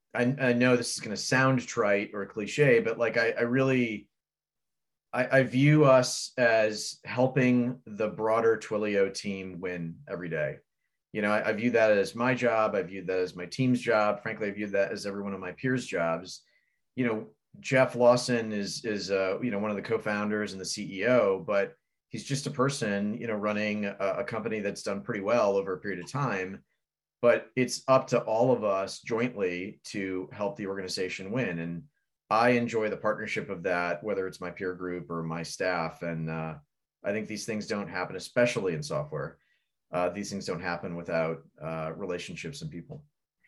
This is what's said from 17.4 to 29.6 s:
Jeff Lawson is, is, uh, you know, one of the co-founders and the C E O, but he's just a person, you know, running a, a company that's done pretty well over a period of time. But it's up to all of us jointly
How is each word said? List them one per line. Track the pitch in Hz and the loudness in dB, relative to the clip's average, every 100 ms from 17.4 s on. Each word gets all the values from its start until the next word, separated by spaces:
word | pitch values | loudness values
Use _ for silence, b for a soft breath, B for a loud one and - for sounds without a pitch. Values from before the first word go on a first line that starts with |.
| _ - | _ -14
Jeff | - 131 127 120 | 0 4 4 6
Lawson | 120 123 - 120 110 | 6 6 4 -2 -2
is, | 107 95 - | -4 -6 -6
is, | 113 101 90 | -4 -4 -2
uh, | 95 95 98 | 0 0 -2
you | 120 | -2
know, | 101 | -2
one | 107 | -2
of | 98 | -4
the | |
co-founders | 104 110 107 104 104 107 101 | -2 -4 -2 -2 -2 -2 -4
and | 95 | -6
the | |
C | 90 - 98 95 | -8 -8 -6 -2
E | 113 | 2
O, | 123 101 95 | 4 4 2
but | 90 101 98 - _ _ _ | 0 0 0 -6 _ _ _
he's | 110 | -12
just | - 139 - | -6 -6 -4
a | |
person, | - 135 - 107 101 104 120 | 0 0 0 -2 0 -2 -4
you | 117 | -4
know, | |
running | 104 104 104 107 104 101 | -2 0 0 0 -2 -4
a, | - 98 92 | -2 -2 -2
a | |
company | 101 113 107 107 | -4 -4 -4 -2
that's | 101 101 | -4 -4
done | 104 101 | -6 -6
pretty | 110 107 | -4 -4
well | 98 120 101 98 | 2 2 4 2
over | 98 | 0
a | 90 | -4
period | 101 87 | -6 -8
of | 85 | -6
time. | 139 131 98 92 98 _ _ _ _ _ - | -4 -2 -2 -6 -10 _ _ _ _ _ 2
But | 120 110 - 127 | 4 4 2 -2
it's | 123 - - | -2 0 4
up | 131 - | 4 4
to | 120 | 0
all | 113 110 131 | 2 2 4
of | 117 | 4
us | 104 95 98 - | 2 0 -2 -6
jointly | - 113 123 101 90 87 | -4 -2 -2 0 -2 -2